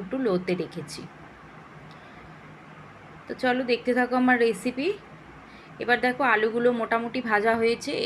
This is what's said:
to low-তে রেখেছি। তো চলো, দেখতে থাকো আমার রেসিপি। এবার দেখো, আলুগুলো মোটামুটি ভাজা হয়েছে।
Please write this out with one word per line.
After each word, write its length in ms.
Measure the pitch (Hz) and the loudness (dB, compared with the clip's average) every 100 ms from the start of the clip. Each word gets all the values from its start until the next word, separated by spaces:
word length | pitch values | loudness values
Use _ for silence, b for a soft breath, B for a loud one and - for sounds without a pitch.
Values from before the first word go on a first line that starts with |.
| 185 | -4
to 60 | 269 254 | -2 0
low-তে 260 | 180 180 | 0 0
রেখেছি। 480 | 180 165 180 147 - - - - - - - - - - B B B B - - - - - - - - - - | -4 -4 -8 -12 -12 -16 -18 -20 -20 -20 -20 -20 -20 -20 B B B B -20 -20 -20 -20 -20 -20 -20 -20 -18 -14
তো 60 | |
চলো, 280 | 240 254 247 | -4 0 0
দেখতে 260 | 254 233 240 | 0 0 0
থাকো 200 | 247 247 254 | 0 2 2
আমার 200 | 254 247 | 4 4
রেসিপি। 500 | 233 190 254 247 311 415 - - - - B B B - | 4 0 -4 -2 -4 -4 -8 -20 -20 -20 B B B -8
এবার 200 | 220 240 | 0 2
দেখো, 220 | 254 247 | 2 0
আলুগুলো 460 | 269 214 220 226 240 | 2 4 2 2 2
মোটামুটি 480 | 240 220 226 233 254 | 2 0 0 -2 -6
ভাজা 320 | 233 208 220 226 | 0 2 2 2
হয়েছে। 340 | 226 233 277 294 | 2 0 -4 -2